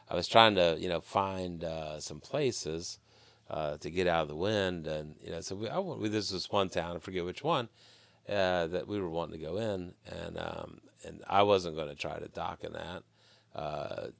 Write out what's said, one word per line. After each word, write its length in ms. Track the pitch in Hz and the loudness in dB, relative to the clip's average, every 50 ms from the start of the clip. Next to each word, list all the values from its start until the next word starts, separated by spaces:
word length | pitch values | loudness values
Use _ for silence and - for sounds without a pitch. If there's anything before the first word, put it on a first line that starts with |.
| - - | -8 -2
I 60 | - | -2
was 100 | 87 85 | 0 0
trying 280 | - - 117 113 110 101 | 6 10 10 10 10 10
to, 200 | 90 87 85 80 78 | 8 6 6 4 2
you 100 | 87 90 | 0 0
know, 120 | 85 82 | 0 -2
find, 640 | - - - 101 98 95 95 92 92 90 85 80 | -2 0 2 2 2 2 -2 -4 -4 -4 -6 -6
uh, 380 | 85 82 80 80 78 76 76 76 | -6 -6 -4 -6 -6 -6 -8 -8
some 180 | - - 80 76 | -8 -10 -12 -12
places, 800 | - - - 147 147 123 110 - - 78 80 82 87 - - - _ _ - - - - - _ _ - | -10 -6 -4 0 0 0 0 -2 -4 -4 -4 -4 -6 -8 -12 -14 _ _ -20 -20 -20 -20 -20 _ _ -8
uh, 280 | 71 73 78 73 76 76 | -6 -4 -4 -4 -4 -6
to 120 | - 82 | -8 -4
get 160 | 80 90 90 87 | -2 0 2 4
out 140 | 82 82 | 4 2
of 60 | 78 71 | 2 0
the 60 | 73 | -2
wind. 500 | 78 90 107 110 101 95 92 90 85 78 78 | -2 -2 0 2 2 2 0 -2 -4 -4 -4
And, 260 | 78 76 76 78 78 - | -4 -6 -6 -8 -12 -14
you 80 | - 87 | -10 -8
know, 100 | 87 82 | -8 -8
so 140 | 82 - 95 | -6 -8 -6
we, 140 | 98 110 110 | -6 -6 -4
I, 60 | 143 | -4
w-, 260 | 180 202 175 127 107 | -4 -4 -4 -4 -4
we, 80 | 107 110 | -2 0
this 240 | 104 107 95 95 | 0 0 -2 -2
was 180 | 95 87 - - | -4 -4 -4 0
one 180 | 110 101 98 90 | 2 2 2 2
town, 260 | - 87 82 85 87 | 0 -2 -2 -2 -4
I 20 | 85 | -6
forget 260 | - 101 92 90 85 | -6 -4 -4 -4 -4
which 200 | 90 92 - - | -4 -6 -4 0
one, 240 | 156 170 135 117 - _ - - - - - - _ _ _ - - | 0 0 0 0 -4 _ -20 -20 -20 -20 -20 -20 _ _ _ -6 -2
uh, 380 | 104 101 95 92 90 87 85 82 | 0 2 4 4 4 2 2 2
that 200 | 87 87 62 90 | 0 -2 -2 -2
we 100 | 104 101 | -2 -2
were 80 | 92 82 | -2 -2
wanting 300 | 80 85 82 78 80 80 | -2 -2 -2 -4 -6 -8
to 60 | 78 | -6
go 120 | 78 87 104 | -4 -2 -2
in. 360 | 113 107 98 92 87 87 - _ - | 0 -2 -2 -2 -4 -8 -12 _ -14
And, 320 | - 87 85 85 85 85 82 | -10 -8 -8 -8 -6 -6 -6
um, 420 | 85 85 82 82 50 - - - - - _ - - | -6 -6 -6 -8 -10 -12 -14 -18 -20 -20 _ -16 -14
and 180 | 85 80 78 - - | -14 -12 -10 -2 4
I 140 | 95 98 104 | 6 8 8
wasn't 320 | 104 101 95 87 85 78 | 8 8 6 4 0 -4
gonna 180 | 80 78 73 71 | -4 -4 -4 -4
try 240 | - - 76 78 78 | -6 -6 -6 -6 -6
to 100 | 78 76 | -8 -8
dock 360 | - 85 85 90 92 - - | -8 -6 -6 -6 -6 -6 -10
in 80 | - | -10
that. 300 | 82 82 82 85 90 - - _ _ _ - - - _ _ _ - | -8 -8 -8 -8 -10 -12 -12 _ _ _ -20 -20 -20 _ _ _ -10
Uh, 540 | - 76 76 76 76 73 - - - - - - | -6 -6 -4 -4 -4 -6 -6 -6 -6 -8 -8 -10